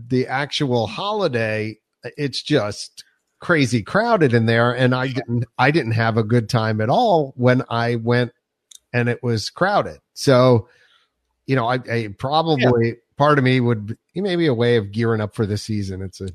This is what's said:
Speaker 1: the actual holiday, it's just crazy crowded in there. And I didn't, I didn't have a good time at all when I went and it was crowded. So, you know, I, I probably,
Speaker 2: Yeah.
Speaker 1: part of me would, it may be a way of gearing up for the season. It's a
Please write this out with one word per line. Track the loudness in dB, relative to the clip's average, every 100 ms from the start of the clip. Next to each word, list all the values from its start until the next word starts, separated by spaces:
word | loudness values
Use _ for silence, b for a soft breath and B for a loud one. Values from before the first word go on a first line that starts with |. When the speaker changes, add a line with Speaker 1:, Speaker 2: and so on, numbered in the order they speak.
| -4
Speaker 1:
the | -2 -2
actual | -4 -4 -4 -2 0 -2
holiday, | -4 -6 -2 -2 0 -2 -2 -6 -10 _ _ -14 -8
it's | -6 -6
just | -2 -2 -2 -8 -14 -20 -20 _ _ _
crazy | -2 0 2 -2
crowded | -2 -2 0 2 4
in | 2 2
there. | 2 2 2
And | 0
I | 0 -2
didn't, | -6 -4 -4 -4 0
I | 2
didn't | 2 0
have | 0 2 2
a |
good | 2 0 0
time | -2 0 -2
at | 0
all | 0 2 2 0 0
when | 2 2 0
I | -2 -2 -2
went | 0 0 0 -6 _ _ _ -20 _
and | -2 -2
it | -2
was | -2 -4 -4
crowded. | -4 0 0 -2 -8 _
So, | -4 2 6 6 4 0 b b b b b _ _ -4
you | -2
know, | 0
I, | -2 -4
I | -6 -6 -8
probably, | -4 -2 0 2 4 4 2
Speaker 2:
Yeah. | -2 _ 0
Speaker 1:
part | 2 4
of |
me | 4 2
would, | 2 -2 -4 -12 _
it | -8
may | -4 0
be | 0
a |
way | 2 2 2
of | 0
gearing | -2 0 0
up | -2
for | -2 -2
the | -2
season. | -4 -6 -6 -8
It's | -10 -10
a | -12